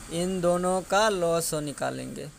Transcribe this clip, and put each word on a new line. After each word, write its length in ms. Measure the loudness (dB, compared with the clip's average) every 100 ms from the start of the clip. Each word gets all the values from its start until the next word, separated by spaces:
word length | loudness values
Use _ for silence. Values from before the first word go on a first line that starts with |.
| -8
इन 260 | -4 -2 0
दोनों 400 | 2 2 2 0
का 260 | 2 4 4
लॉसो 500 | 4 2 2 0 -2
निकालेंगे। 680 | -4 -4 -4 -4 -8 -10 -12